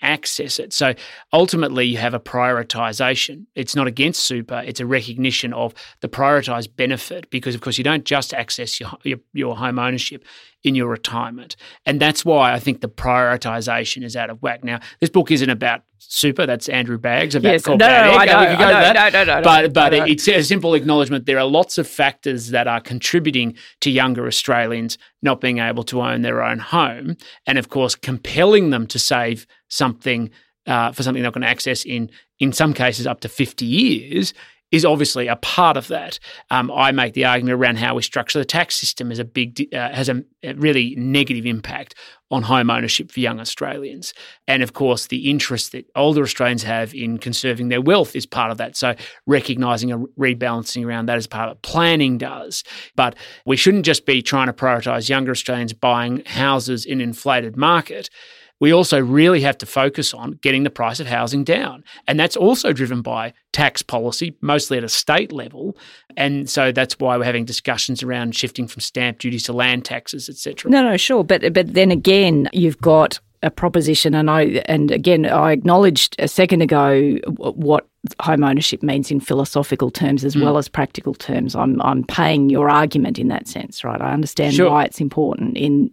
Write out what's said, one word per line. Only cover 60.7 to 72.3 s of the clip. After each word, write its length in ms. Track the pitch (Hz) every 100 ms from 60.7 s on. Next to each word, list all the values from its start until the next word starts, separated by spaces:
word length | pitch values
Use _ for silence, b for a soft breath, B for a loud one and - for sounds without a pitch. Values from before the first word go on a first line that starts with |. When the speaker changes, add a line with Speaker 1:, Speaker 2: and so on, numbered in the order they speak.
Speaker 1:
price 280 | - 117 120
of 60 | 135
housing 380 | 120 120 139
down. 400 | 143 170 - 127 - B -
And 120 | 151
that's 160 | 170 -
also 380 | 185 247 -
driven 300 | 131 127 123
by 300 | 120 113 117 _ _
tax 300 | - 143 -
policy, 520 | - 120 120 - 151 -
mostly 380 | 143 147 147 127
at 40 |
a 60 | 117
state 420 | - - 156 214
level. 460 | 147 117 - 143 - B B B -
And 340 | 139 143 139
so 220 | - 131
that's 260 | 127 131 -
why 180 | 131 123
we're 60 |
having 220 | 120 120 117
discussions 560 | 117 - 117 - 127
around 340 | 127 123 117 113
shifting 300 | 123 - 117
from 120 | -
stamp 400 | - - 120 117
duties 240 | 123 120
to 100 | -
land 320 | 120 123 123 123
taxes, 420 | 123 - - -
et 100 | 139
cetera. 340 | - - -
Speaker 2:
No, 100 | 269
no, 160 | 247 185
sure. 260 | - 254
But, 300 | - 185 -
but 220 | 170 175 180
then 160 | 190
again, 580 | 170 180 196 190